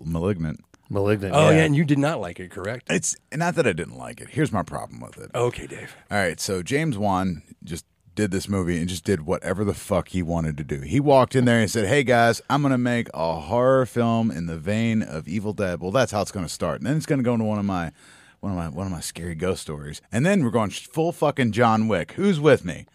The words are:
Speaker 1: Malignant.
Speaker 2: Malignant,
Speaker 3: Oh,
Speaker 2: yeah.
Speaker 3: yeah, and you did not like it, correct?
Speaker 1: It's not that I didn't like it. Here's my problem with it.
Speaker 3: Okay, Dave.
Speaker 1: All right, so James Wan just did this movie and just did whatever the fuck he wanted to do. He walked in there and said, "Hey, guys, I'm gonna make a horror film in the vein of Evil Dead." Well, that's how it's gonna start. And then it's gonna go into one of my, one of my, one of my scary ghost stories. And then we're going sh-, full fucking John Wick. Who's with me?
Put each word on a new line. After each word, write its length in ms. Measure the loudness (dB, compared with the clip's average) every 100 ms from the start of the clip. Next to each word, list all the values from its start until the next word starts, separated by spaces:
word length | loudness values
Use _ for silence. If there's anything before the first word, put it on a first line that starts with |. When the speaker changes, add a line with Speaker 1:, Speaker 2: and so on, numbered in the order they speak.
Speaker 1:
Malignant. 560 | -6 -2 -2 -2 -4 -8 _ -20 -8
Speaker 2:
Malignant, 440 | -2 0 0 2
Speaker 3:
Oh, 160 | 4 6
Speaker 2:
yeah. 60 | 6
Speaker 3:
yeah, 60 |
and 100 | 6
you 120 | 4 4
did 140 | 4
not 200 | 2 0
like 220 | -6 -10
it, 100 | -12
correct? 360 | -8 -6 -6 -4
Speaker 1:
It's 240 | -2 -2 -6 _
not 220 | -2 -2 2
that 100 | 2
I 60 |
didn't 260 | 0 -4 -10
like 220 | -14 -14
it. 80 | -8
Here's 200 | -2 0
my 120 | 0
problem 360 | -4 -6 -10 -12
with 180 | -16 -16
it. 140 | -8
Speaker 3:
Okay, 320 | -2 -2 -2 -12
Dave. 300 | -14 -16 -18 -6
Speaker 1:
All 80 | -2
right, 200 | -2 -2
so 200 | -4 -4
James 360 | -2 -2 -2 -2
Wan 460 | 0 0 0 -4 -10 -20
just 220 | -12 -12 -14 _ _
did 160 | -2 0
this 180 | 0 -2
movie 280 | -2 0 0
and 120 | -2
just 160 | -4 0
did 200 | 0 0
whatever 380 | -4 -2 -2
the 100 | -2
fuck 360 | -2 0 -2 0
he 120 | -4
wanted 360 | -2 -2 -2 -4
to 80 | -6
do. 160 | -6
He 180 | -2 0
walked 340 | 4 6 6
in 120 | 4 4
there 160 | 4
and 100 | 2
said, 160 | 0 2
"Hey, 160 | 2
guys, 380 | 4 4 4 2 0
I'm 120 | 0
gonna 160 | 2 2
make 300 | 0 0 -2
a 260 | -4 -2 -2
horror 460 | -2 2 4 4 2
film 440 | 0 2 2 0
in 180 | -2 -6
the 100 | -6
vein 440 | -2 0 2 0
of 280 | -2 -6 -6
Evil 240 | -4 -4
Dead." 260 | -4 -2 -2
Well, 120 | -2
that's 200 | 0 2
how 100 | 0
it's 80 | -4
gonna 180 | -4 -8
start. 320 | -4 -4 -4
And 60 | -2
then 100 | -2
it's 80 | 0
gonna 180 | 0
go 80 | 0 0
into 100 | 0
one 120 | -2
of 60 |
my, 300 | -2 -2 -4 -8 -20 -20 -20 _
one 100 | -6
of 60 | -4
my, 100 | -6
one 180 | -6 -8
of 60 |
my 80 | -6
scary 340 | -10 -10 -10
ghost 280 | -4 -2 -2
stories. 400 | -4 -10 -10 -14 -6
And 140 | 0 4
then 180 | 4
we're 60 | 2
going 200 | 2 -2
sh-, 160 | -4 -10
full 260 | -2 -2
fucking 400 | 0 0 2 0
John 340 | 4 4 4 2
Wick. 240 | 0 -2
Who's 260 | -2 0 4
with 280 | 6 4 2
me? 200 | -10 -12